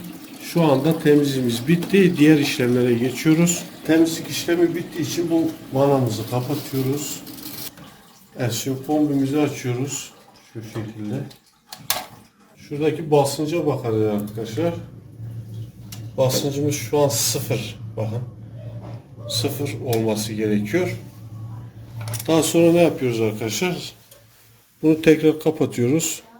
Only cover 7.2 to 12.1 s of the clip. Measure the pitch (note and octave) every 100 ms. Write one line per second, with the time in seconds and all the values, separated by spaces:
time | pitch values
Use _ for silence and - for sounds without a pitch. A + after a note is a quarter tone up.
7.2 | - - D3 - - - - - - -
8.2 | _ - A#2+ - C3+ B2+ - D3+ D3 C#3
9.2 | C3+ D3+ C#3 B2+ B2 B2 C#3 C3 - -
10.2 | - - _ A#2 G#2+ A2+ G#2 G#2+ G#2 C3
11.2 | - - _ _ - - - - -